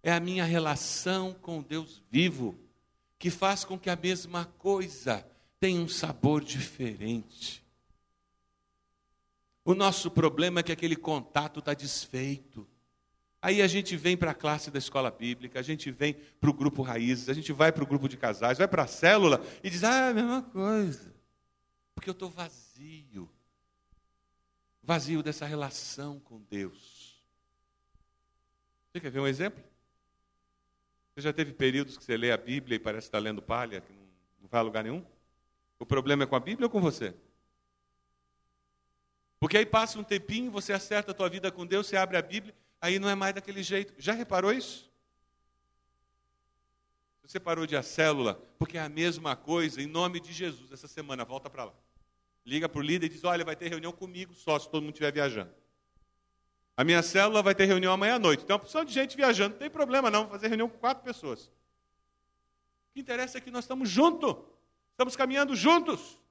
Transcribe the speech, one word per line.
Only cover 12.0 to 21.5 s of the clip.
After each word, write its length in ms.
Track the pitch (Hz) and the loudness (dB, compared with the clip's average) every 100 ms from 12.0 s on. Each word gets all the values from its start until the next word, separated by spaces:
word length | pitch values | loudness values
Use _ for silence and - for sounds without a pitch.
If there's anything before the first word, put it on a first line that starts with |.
| - 127 135 139 - - 101 _ _ _ _ _ _ _ | -6 -6 -4 -6 -10 -20 -20 _ _ _ _ _ _ _
Aí 220 | 180 202 | 0 4
a 60 | 196 | 4
gente 280 | 185 190 170 | 2 -2 -2
vem 220 | 156 180 | 0 2
pra 160 | 170 | 0
classe 380 | 151 151 151 - | 0 -2 -2 -4
da 80 | 139 | -8
escola 320 | - 139 127 | -4 0 -2
bíblica, 480 | - 117 123 123 131 | -2 -6 -6 -8 -8
a 20 | |
gente 300 | 131 156 143 | -6 -6 -6
vem 240 | 123 147 147 - _ | -2 -2 -2 -14 _
pro 100 | 147 | 2
grupo 300 | 143 139 139 | 4 0 0
Raízes, 480 | 131 117 117 123 123 | -4 0 0 0 0
a 40 | |
gente 200 | 147 156 | -4 -4
vai 180 | 139 160 | 6 6
pro 140 | 160 139 | 6 0
grupo 240 | 139 135 | 0 0
de 80 | 127 | -2
casais, 400 | 123 104 113 127 | -2 2 2 4
vai 100 | 185 | 2
pra 200 | 185 131 | 2 0
célula 580 | - 165 214 180 151 - - | 4 6 8 8 6 2 -10
e 60 | 190 | -8
diz: 140 | 175 | 0
"Ah, 240 | 214 262 262 | 4 4 4
é 20 | |
a 40 | 226 | 2
mesma 260 | 240 254 | 0 -2
coisa." 720 | 247 190 196 220 190 135 - - _ _ _ | -4 -2 0 2 0 -4 -12 -20 _ _ _